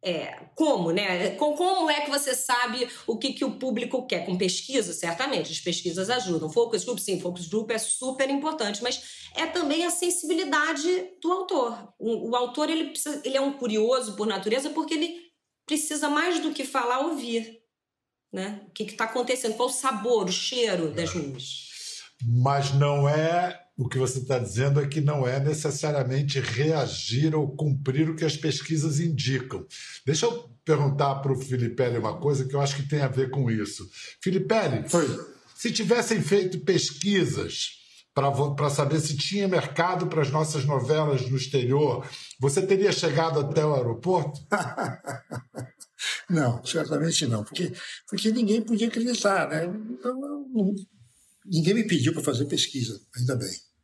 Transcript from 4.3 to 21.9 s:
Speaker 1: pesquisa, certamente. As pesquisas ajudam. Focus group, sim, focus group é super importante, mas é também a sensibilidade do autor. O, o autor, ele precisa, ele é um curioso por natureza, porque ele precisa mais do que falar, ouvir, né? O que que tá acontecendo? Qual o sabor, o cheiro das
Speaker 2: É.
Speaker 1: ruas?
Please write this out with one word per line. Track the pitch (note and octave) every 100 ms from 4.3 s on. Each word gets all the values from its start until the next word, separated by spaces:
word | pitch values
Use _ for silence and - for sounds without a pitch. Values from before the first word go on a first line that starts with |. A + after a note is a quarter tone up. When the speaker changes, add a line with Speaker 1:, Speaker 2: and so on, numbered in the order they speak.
| F3+
Speaker 1:
pesquisa, | G3 - - C4 F#3
certamente. | E3 E3+ E3+ C4+ A3+ D3+
As | -
pesquisas | - E3+ F3+ E3 F#3+
ajudam. | B3 G3 E3 D#3
Focus | F#3+ A3+ G#3
group, | - G#3+
sim, | - F3+
focus | F3+ F3+ E3
group | G#3 A3
é | A3+
super | - - B3+ C4 C4+
importante, | C#4 D#4 D#4 G#3 G#3
mas | B3 B3+ - - - -
é | D#4+
também | F4+ D4+ D#4 F4
a |
sensibilidade | E4 F4 F4+ D4+ E4 D4+ D4+ D4+ D4 D#4+ F#4 F#4 -
do | D#4+
autor. | F#4 F4+ F4 A#3+ G#3+ - _
O, | A3 A3+ A3+
o | B3
autor, | B3 C4+ D4+
ele | D#4+ C#4+
precisa, | - D4+ C#4+ -
ele | C4+
é |
um | C#4
curioso | C4+ A#3+ G#3+ A3 C4 A3 G3
por | G#3
natureza, | F#3+ F#3+ B3 C#4+
porque | D4 D4
ele | D#4 E4 E4+ - _ _ _ -
precisa | D4+ - D4+ D4
mais | D4 F4 E4
do | D4+
que | C#4+
falar, | C4+ C4+ A#3+ B3+
ouvir, | D#4 D4 A#3 A#3 A3 - _ _ _ _ _ _ _
né? | G3 F#3+ G#3 -
O |
que | - G#3+
que |
tá | - A3+
acontecendo? | B3+ A#3+ B3+ A3+ A3
Qual | B3
o |
sabor, | C4+ C4+ G#3+ G#3+ A#3 F#3
o |
cheiro | F#3 - B3+ A3+ F3+ D#3+
das | D3 E3
Speaker 2:
É. | F3+
Speaker 1:
ruas? | C#3+ C3 - - - - -